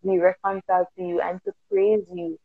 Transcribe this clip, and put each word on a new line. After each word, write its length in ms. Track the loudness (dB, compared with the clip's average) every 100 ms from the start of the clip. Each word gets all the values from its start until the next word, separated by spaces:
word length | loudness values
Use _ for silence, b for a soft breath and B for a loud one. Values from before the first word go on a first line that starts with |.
| 0
be 140 | 4
reconciled 680 | 4 2 -4 -4 0 0 0 -4
to 60 |
you 180 | -4 -2
and 220 | -4 -6 -10
to 80 | -12 _
praise 320 | 0 2 2 -2
you 240 | -10 -10 -10